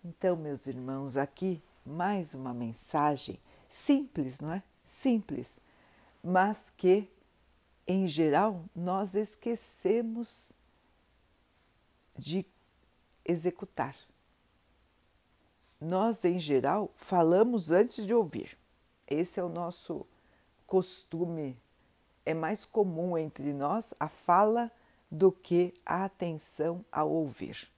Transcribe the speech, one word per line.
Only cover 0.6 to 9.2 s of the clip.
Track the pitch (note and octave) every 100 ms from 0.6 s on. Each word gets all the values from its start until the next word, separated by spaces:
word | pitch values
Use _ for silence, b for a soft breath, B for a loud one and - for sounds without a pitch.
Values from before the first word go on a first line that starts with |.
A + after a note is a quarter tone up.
| C3+
irmãos, | B2+ B2+ C3+ C#3 C3
aqui | C#3+ - F#3+ E3 _ _ -
mais | D#3 F3+ G3+ D#3
uma | C3+ C3
mensagem | A#2+ A#2 A2+ - D#3 D3 C#3+ - - b b b
simples, | - - C#4 C#4 - C3 C3+
não | D3
é? | F3+ - _
Simples, | - - C4+ A3+ - - - - b b b b b b
mas | - F#3 G3 G#3 -
que, | - F#3 G3 G3+ _ _ _ _ _ _ _ -
em | F#3+ F#3
geral, | D3 D#3 C#3+ G#3+ F3+ E3 -
nós | F3 F#3+ G3+
esquecemos | F#3+